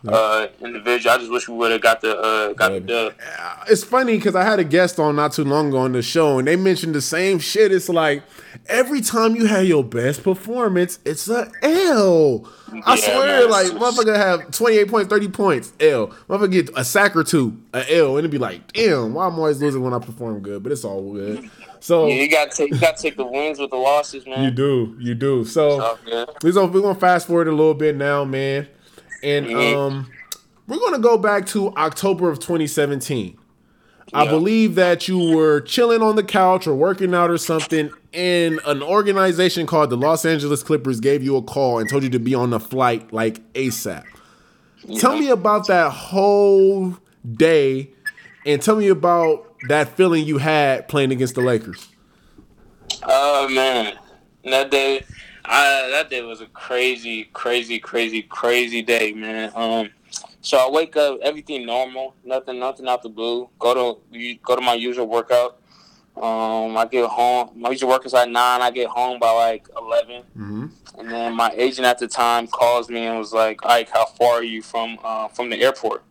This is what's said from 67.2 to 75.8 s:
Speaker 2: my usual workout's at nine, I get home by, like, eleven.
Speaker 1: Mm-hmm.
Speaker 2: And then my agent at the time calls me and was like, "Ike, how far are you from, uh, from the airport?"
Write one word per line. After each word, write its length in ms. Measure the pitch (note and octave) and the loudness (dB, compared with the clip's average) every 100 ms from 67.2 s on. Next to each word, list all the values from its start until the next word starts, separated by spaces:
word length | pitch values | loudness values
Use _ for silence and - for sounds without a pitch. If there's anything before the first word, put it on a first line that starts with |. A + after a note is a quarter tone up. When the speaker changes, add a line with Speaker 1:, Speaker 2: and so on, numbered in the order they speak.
| B2 B2 A#2 - | 2 2 -2 -6
Speaker 2:
my 140 | A#2+ | -6
usual 200 | C3 B2+ | -4 2
workout's 240 | C3 C3 | 2 2
at 160 | B2+ A#2+ | 2 2
nine, 320 | A#2+ B2 B2 | 2 2 2
I 80 | B2 | 0
get 160 | B2 A#2 | -2 -4
home 280 | A#2+ B2 B2 | -2 -2 0
by, 120 | A#2 | 2
like, 360 | A2+ A2+ A2 _ - | 2 2 -2 _ -16
eleven. 440 | A2+ A#2 A2+ A#2+ A#2+ - | -2 -2 -2 -12 -20 -16
Speaker 1:
Mm-hmm. 280 | G2+ G#2 D3 - - - | -12 -10 -12 -16 -20 -18
Speaker 2:
And 100 | A2+ | -12
then 240 | A#2 A#2 A2+ | -8 -6 -2
my 160 | A2+ A2 | -2 0
agent 300 | B2+ B2+ B2+ | -2 0 0
at 140 | B2 | 0
the 80 | A#2 | -4
time 400 | - A#2+ A#2 A2+ | 0 2 0 -2
calls 420 | - A#2+ A#2+ A#2 | 0 2 2 -2
me 160 | A#2 A2+ | -6 -6
and 120 | A2+ | -6
was 140 | G#2 | -4
like, 340 | A2+ A2 G#2+ - | 0 0 -2 0
"Ike, 240 | A#2+ A2 | 0 2
how 120 | A2 A2+ | -2 -2
far 340 | - A#2+ A#2 | 0 0 2
are 40 | |
you 180 | A#2 A2 | -4 -10
from, 360 | - A#2 A2+ A2+ | -8 -8 -8 -8
uh, 260 | A2+ A2 G#2+ | -8 -8 -8
from 200 | - B2 | -8 -8
the 120 | G#2+ | 0
airport?" 420 | B2+ C3+ | 0 0